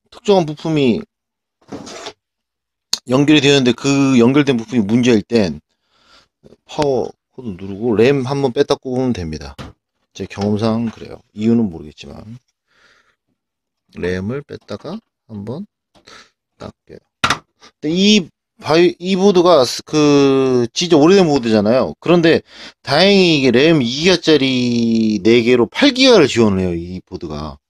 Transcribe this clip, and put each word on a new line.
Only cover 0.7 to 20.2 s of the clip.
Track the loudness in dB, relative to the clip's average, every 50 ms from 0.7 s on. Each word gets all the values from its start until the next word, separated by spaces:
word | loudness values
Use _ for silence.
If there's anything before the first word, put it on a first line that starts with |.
| -2 0 0 0 0 -2 -4 -12 _ _ _ _ _ _ _ _ _ _ _ -18 -18 -18 -16 -18 -18 -18 -18 -20 -20 _ _ _ _ _ _ _ _ _ _ _ _ _ _ _ -14 -12 -6 -2
연결이 | 0 0 2 4 4 4
되는데 | 4 4 2 2 2 0 0
그 | -2 -2 -2 0 0 0 2 4 4
연결된 | 4 4 4 2 2 0 -2 -4
부품이 | -4 -4 -4 -4 -2
문제일 | 0 0 0 2 2 2 0 0
땐 | 0 -2 -2 -2 -2 -4 -10 _ _ _ _ _ _ _ _ _ _ _ _ _ _ _ _ _ -20 _ _ _
파워 | -12 -6 -4 -2 -2 -2 -2 -4 -6 -10 _ _ _ _
코드 | -18 -14 -14
누르고 | -14 -14 -12 -14 -10 -6 -4 -2 0
램 | 2 2 2 2 0 -2
한번 | -4 -4 -4 -4 -2 0
뺐다 | -2 -2 -2 -2
꼽으면 | -6 -6 -6 -6 -4 -2 -4 -4
됩니다. | -4 -6 -10 -10 -12 -14 -16 -18 -18 -20 -20 -20 _ _ _ _ _ _ _ -16
제 | -14 -14
경험상 | -12 -8 -6 -4 -4 -2 -2 -2 -2 -2 -4 -4 -6
그래요. | -8 -12 -16 -18 -18 -20 _ _ -10
이유는 | -4 0 0 0 0 0 -2
모르겠지만 | -6 -10 -16 -18 -20 -20 -20 -20 -20 -20 -20 -20 -20 -20 _ _ _ _ _ _ _ _ _ _ _ _ _ _ _ _ _ _ _ _ _ _ _ _ _ _ _ _ _ _ -14
램을 | -8 -6 -6 -6 -6 -6 -8 -8 -10 -12
뺐다가 | -14 -18 -18 _ -14 -14 -14 -12 -14 -14 -14 -16 _ _ _ _
한번 | -18 -16 -14 -12 -12 -12 -12 -14 -16 _ _ _ _ _ _ _ _ -20 -20 -20 _ _ _ _ _ _ -20
닦게요. | -20 -20 -20 _ _ -20 -20 -20 _ _ _ _ -6 -6 -6 -6 -8 _ _ _ _ -20 _ _
근데 | -6 -4 -2
이 | 0 2 4 4 2 2 -2 _ _ _ _ _ _ -4
바이-, | 0 2 2 2 2 0 -2
이 | -6 -4 -2
보드가 | 0 2 2 4 4 4 4 4 4 4
스-, | 0 -2 -10 -10
그 | -4 -2 0 2 4 4 4